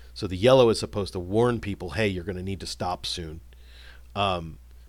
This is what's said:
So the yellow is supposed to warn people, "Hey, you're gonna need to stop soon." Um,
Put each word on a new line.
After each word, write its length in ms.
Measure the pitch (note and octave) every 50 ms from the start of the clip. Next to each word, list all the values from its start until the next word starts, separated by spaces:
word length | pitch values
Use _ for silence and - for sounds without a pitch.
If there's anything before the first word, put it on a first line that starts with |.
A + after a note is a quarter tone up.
| - - -
So 140 | - A2 F#2
the 100 | F#2+ F2+
yellow 320 | G#2 B2 C3 C3+ B2 A2+
is 100 | G#2+ -
supposed 340 | - - - G#2 F#2+ - -
to 60 | F#2+
warn 400 | F2 F2+ G2 A2 A#2+ B2 A#2+ G#2+
people, 320 | - G#2 F#2 - F2+ F2
"Hey, 160 | D#2 G#2+ A2 G#2
you're 160 | F#2+ F2+ D#2+
gonna 200 | G2 F2+ F2+ F#2
need 160 | G2 G2 F#2
to 80 | - -
stop 380 | - - G#2 F2+ F2+ - -
soon." 360 | - - F#2 E2 D#2+ D#2+ E2 - - - - - - - - - - - - - - -
Um, 440 | G2+ G2+ G2 F#2 F2 E2 D#2+ D2+ - - - - - -